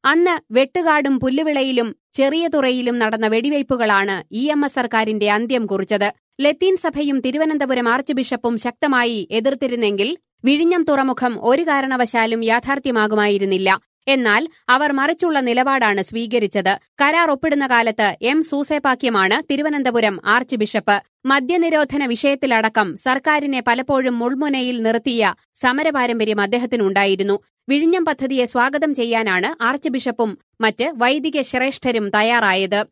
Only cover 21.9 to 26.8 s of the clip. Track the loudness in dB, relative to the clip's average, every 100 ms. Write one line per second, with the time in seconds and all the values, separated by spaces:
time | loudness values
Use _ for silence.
21.9 | -2 -2 0 0 0 0 0 2 0 -2
22.9 | -2 -2 0 0 0 0 -2 0 -2 0
23.9 | 0 0 -2 -2 -2 -2 -2 -4 -2 0
24.9 | 0 -2 0 0 -2 _ -4 -2 0 -2
25.9 | 0 -2 0 0 0 0 -2 -2 0